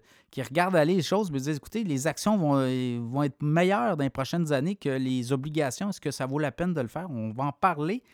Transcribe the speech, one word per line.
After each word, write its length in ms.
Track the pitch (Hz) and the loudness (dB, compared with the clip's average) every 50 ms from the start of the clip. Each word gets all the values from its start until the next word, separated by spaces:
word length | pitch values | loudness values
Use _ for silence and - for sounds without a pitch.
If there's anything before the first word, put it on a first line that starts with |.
| - _ - _ _ _ | -6 _ -20 _ _ _
qui 100 | - 139 | -10 -8
regardent 340 | 123 110 135 165 175 185 185 | -8 -2 0 0 2 4 4
aller 200 | 165 147 156 190 | 4 4 6 4
les 60 | 190 | 2
choses 300 | 135 - 190 202 220 180 | 2 2 0 0 0 0
me 60 | 143 | -2
disent, « 200 | 135 131 147 156 | -4 -2 -2 -4
Écoutez, 260 | 135 - - - 220 226 | -4 -6 -6 -6 -4 -2
les 240 | 185 143 131 135 | -2 -2 0 0
actions 300 | 156 143 - - 208 220 | -2 -2 0 0 2 2
vont, 200 | 202 160 147 139 | 4 4 4 4
euh, 420 | 139 131 127 127 127 127 123 120 120 | 4 4 2 0 0 -2 -2 -2 -4
vont 220 | 117 113 127 139 147 | -4 -4 -2 0 0
être 180 | 143 139 - | 0 -2 -2
meilleures 540 | 147 147 156 165 180 185 196 220 240 220 180 | 0 2 4 4 4 4 4 2 2 0 0
dans 80 | 151 139 | 0 0
les 60 | 135 | -2
prochaines 420 | - - 131 - - 170 170 151 | -2 -4 -4 -2 -2 -2 0 2
années 240 | 147 131 135 180 208 | 2 2 0 0 -2
que 140 | - - 143 | -2 -2 -2
les 420 | 135 131 131 131 131 127 120 120 | 0 0 0 0 -2 -2 0 0
obligations. 580 | 139 135 135 156 151 160 147 131 - - 196 208 | -2 -2 -2 -2 -2 -2 -2 -2 -2 -4 -4 -6
Est-ce 120 | 185 - | -6 -4
que 100 | - 151 | -6 -6
ça 140 | - - 135 | -4 -4 -4
vaut 140 | 127 135 151 | -4 -2 -2
la 120 | 151 139 | -2 -2
peine 220 | - - 170 180 175 | -2 -2 -2 0 0
de 80 | 151 | 0
le 60 | 123 | -2
faire ? » 220 | 110 - 151 180 180 | -4 -6 -8 -8 -6
On 200 | 139 117 110 110 | -6 -6 -4 -4
va 140 | 107 120 135 | -4 -4 -4
en 60 | 143 | -4
parler. 520 | - _ - 190 170 147 147 160 214 254 - _ | 0 _ 2 2 2 0 -2 -2 -4 -4 -8 _